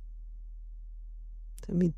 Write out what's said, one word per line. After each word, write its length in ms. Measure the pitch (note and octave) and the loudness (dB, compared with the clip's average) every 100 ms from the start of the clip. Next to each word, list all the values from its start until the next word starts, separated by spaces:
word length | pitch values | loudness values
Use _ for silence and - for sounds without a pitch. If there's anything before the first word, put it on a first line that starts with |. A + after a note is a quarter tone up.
| - - - - - - - - - - - - - - - - | -8 -8 -8 -8 -8 -8 -8 -8 -8 -8 -8 -8 -8 -8 -8 -8
תמיד 360 | - F3 F3+ | 2 8 8